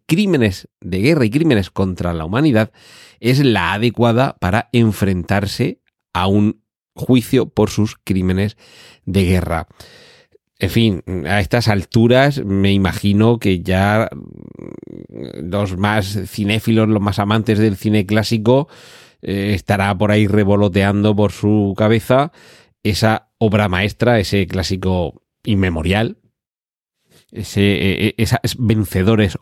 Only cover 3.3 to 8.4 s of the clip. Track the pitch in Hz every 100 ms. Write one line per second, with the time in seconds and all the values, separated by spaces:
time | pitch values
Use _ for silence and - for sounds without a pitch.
3.3 | 131 139 104 85 101 120 107 117 113 139
4.3 | - 90 104 - 120 113 98 98 92 82
5.3 | 98 101 - 135 - _ _ _ 90 95
6.3 | 104 104 - _ _ _ - - 127 -
7.3 | 131 113 - 107 - 107 - - 95 92
8.3 | 92